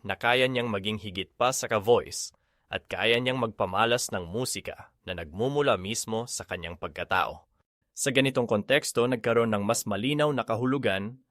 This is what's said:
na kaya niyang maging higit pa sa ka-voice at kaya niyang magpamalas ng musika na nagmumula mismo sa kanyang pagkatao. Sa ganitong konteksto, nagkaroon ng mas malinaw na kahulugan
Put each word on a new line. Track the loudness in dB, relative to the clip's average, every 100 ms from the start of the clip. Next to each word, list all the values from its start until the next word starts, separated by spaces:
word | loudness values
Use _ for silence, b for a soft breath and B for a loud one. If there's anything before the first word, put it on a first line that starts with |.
| -6
na | -2
kaya | 2 4 2
niyang | 2 -2
maging | -2 -4 -6
higit | -6 -8 -10
pa | _ 0
sa | 0 -2
ka-voice | 0 4 4 4 -8 -10 -14 _ _ _
at | -10 -6
kaya | -2 2 2
niyang | 2 0
magpamalas | -2 -2 -2 2 2 2 -2
ng | -6 -6
musika | -4 -4 -6 -8 -12 -18 _
na | -10 -10
nagmumula | -8 -4 -2 2 2
mismo | 2 0 -6 -4 -4 -4
sa | -8 -8
kanyang | -8 -8 -8
pagkatao. | -10 -8 0 0 0 -4 _ _ _ _ _
Sa | -4 0
ganitong | 2 2 2 2
konteksto, | 0 4 2 2 0 2
nagkaroon | 2 2 4 4
ng | 2 0
mas | 0
malinaw | 0 -2 0 2 2
na | 0 -2
kahulugan | 0 0 0 0 0 -4 -10 _